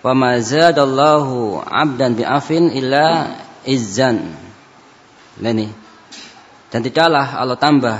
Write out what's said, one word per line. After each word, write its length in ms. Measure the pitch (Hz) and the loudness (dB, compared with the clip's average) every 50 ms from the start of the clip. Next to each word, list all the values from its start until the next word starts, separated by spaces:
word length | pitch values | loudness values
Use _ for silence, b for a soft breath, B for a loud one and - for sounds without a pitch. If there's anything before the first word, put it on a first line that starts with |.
"Wa 100 | - 127 131 131 | 0 0 0 2
ma 160 | 131 123 123 120 | 2 2 0 0
zadallahu 1200 | 110 107 135 156 165 170 160 151 139 135 135 135 143 151 151 151 143 135 127 123 117 107 95 76 | -2 -2 2 4 4 4 4 4 2 2 2 2 4 4 4 4 2 0 -4 -4 -4 -4 -4 -6
'abdan 560 | - - - 113 151 151 131 123 135 123 117 110 | -8 -4 -2 0 0 0 0 0 0 0 0 -2
bi'afin 560 | 120 - 131 143 135 - 160 165 170 165 107 | -2 -2 -2 -2 -2 -2 0 2 2 2 2
illa 640 | 135 131 131 135 143 156 160 165 165 139 - - - - - - - | -2 -2 0 2 2 2 2 2 0 -4 -6 -10 -14 -18 -20 -20 -14
izzan." 720 | - 127 135 127 113 101 95 117 131 127 117 98 82 85 80 - - - - - - - _ - - - - _ _ _ _ _ - - - 95 | -4 -2 -2 -2 -2 -4 -2 0 0 2 0 -2 -4 -8 -12 -16 -18 -20 -20 -20 -20 -20 _ -20 -20 -20 -20 _ _ _ _ _ -20 -20 -16 -6
Nah, 120 | 95 117 113 | -4 -2 -2
ini. 160 | 110 107 107 - - - - - - - - B B B B B B B - - - _ _ | -2 -4 -6 -10 -18 -20 -20 -20 -20 -20 -20 B B B B B B B -20 -20 -20 _ _
Dan 160 | - 117 113 | -6 -4 -4
tidaklah 540 | 127 117 160 165 165 160 139 139 127 131 - | -2 0 2 2 2 2 0 -2 -2 -4 -6
Allah 180 | 127 127 123 | -4 -4 -2
tambah 400 | - 147 151 147 139 123 117 110 | -2 2 2 2 2 2 0 -4